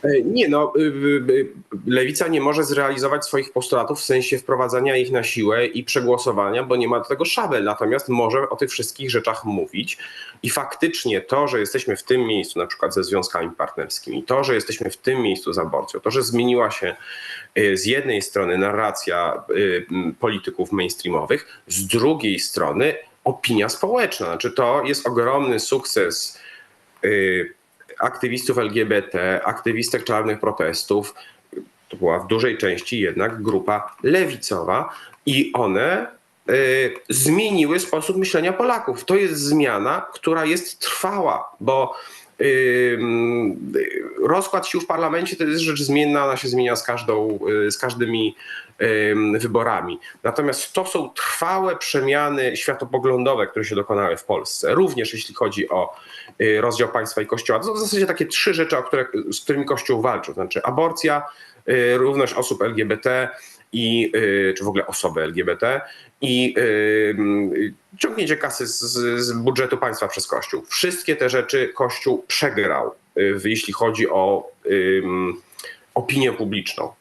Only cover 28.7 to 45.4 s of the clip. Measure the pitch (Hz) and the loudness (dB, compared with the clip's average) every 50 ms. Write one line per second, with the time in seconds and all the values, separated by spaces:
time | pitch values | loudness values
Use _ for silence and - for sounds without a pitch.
28.7 | 104 117 110 104 110 104 95 - - 92 90 92 95 90 - - 117 - - 117 | 2 0 2 4 2 2 0 0 -2 -2 0 2 0 0 0 -2 -4 -2 -2 -2
29.7 | 117 113 117 - - 123 110 - 117 107 110 110 107 104 - 110 104 - 82 78 | 0 0 -2 -2 -2 -2 0 0 0 0 2 0 -2 0 0 -2 0 0 -2 -2
30.7 | 82 - - - 101 104 104 - - - - - - _ _ _ - - - - | -2 -4 -2 0 0 0 0 -2 -12 -16 -20 -20 -20 _ _ _ -14 -14 -14 -14
31.7 | _ _ _ _ - 95 92 87 80 87 90 92 110 113 117 127 113 - - 98 | _ _ _ _ -10 -2 0 0 0 0 0 0 0 0 2 0 0 0 -2 -2
32.7 | 90 87 - - 123 117 101 87 82 87 98 110 113 113 107 110 107 95 90 98 | -2 -2 -4 -4 -2 0 0 0 0 0 -2 -2 -2 -2 -4 0 0 0 0 0
33.7 | 104 104 104 - - - - 123 156 185 185 151 131 120 - - 107 90 82 87 | -2 -2 -2 -6 -12 -2 0 2 4 4 2 0 -2 -6 -6 -4 -4 -2 0 0
34.7 | 92 120 151 - - - - - - _ _ - 139 131 143 - - 123 120 101 | 0 0 0 -4 -8 -14 -18 -20 -20 _ _ 0 2 2 0 0 0 0 0 2
35.7 | 95 98 120 156 180 208 233 - - - _ _ _ _ _ - 113 131 135 131 | 2 2 2 2 0 -2 -4 -6 -10 -18 _ _ _ _ _ 0 2 4 4 4
36.7 | 131 131 131 127 127 - - _ - 131 131 151 156 185 220 220 202 180 156 143 | 4 2 2 0 -2 -6 -8 _ -2 0 2 4 4 4 4 2 4 4 4 4
37.7 | 165 180 180 - - 156 151 - 190 185 190 185 - 175 156 180 185 185 233 254 | 4 0 0 0 -2 -4 -2 -2 0 0 0 2 2 2 2 2 0 0 2 2
38.7 | 247 233 240 - 127 123 - - 180 196 202 185 160 147 143 143 147 156 147 131 | 2 0 0 -4 -6 -6 -2 2 2 4 4 2 0 -2 0 2 4 4 4 4
39.7 | 113 101 101 123 147 185 - - - - - 170 165 165 156 156 165 175 175 - | 2 2 0 0 0 -2 -4 -8 -14 -4 0 0 2 2 2 0 0 0 -2 -6
40.7 | - _ - - - - - 185 196 202 180 147 101 - - - - - - 117 | -12 _ -6 -6 -6 -2 -2 -2 0 2 0 0 0 0 -4 -8 -12 -6 -2 0
41.7 | 131 135 131 127 - - - - - - - - _ _ 120 139 135 131 131 127 | 2 2 2 0 -2 -10 -14 -16 -20 -20 -20 -20 _ _ 2 4 4 4 4 4
42.7 | 123 123 123 123 120 113 110 120 117 117 117 117 120 120 117 104 90 - - 67 | 4 4 4 2 2 0 0 0 2 2 2 2 2 2 0 0 -2 -2 -8 -2
43.7 | - 67 67 - - - - - - - - - 160 185 190 - - 190 180 - | -2 -2 -2 0 -4 -6 -8 -8 -4 0 2 2 4 2 2 0 -2 -2 -2 -2
44.7 | - 185 170 - 170 160 165 160 151 170 175 175 185 - | -4 -4 -2 -2 -2 0 0 0 0 -2 -2 -4 -4 -2